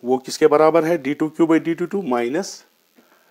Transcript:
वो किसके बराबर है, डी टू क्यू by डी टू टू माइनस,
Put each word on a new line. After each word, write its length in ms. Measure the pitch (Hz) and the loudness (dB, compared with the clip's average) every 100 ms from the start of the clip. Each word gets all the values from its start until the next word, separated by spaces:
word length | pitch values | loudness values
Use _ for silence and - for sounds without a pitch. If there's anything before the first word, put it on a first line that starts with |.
| 120 | -2
वो 120 | 127 | -2
किसके 300 | - - 156 | -4 0 2
बराबर 380 | 147 156 160 160 | 4 4 4 2
है, 120 | 170 | -2
डी 160 | 135 | -4
टू 160 | 147 156 | -4 -4
क्यू 180 | - 165 | 0 2
by 120 | 160 | 2
डी 160 | 160 165 | 0 -4
टू 100 | 170 | -6
टू 160 | 202 | -6
माइनस, 640 | 185 123 120 147 190 - _ _ _ _ _ _ _ | -4 -2 -2 -4 -6 -12 _ _ _ _ _ _ _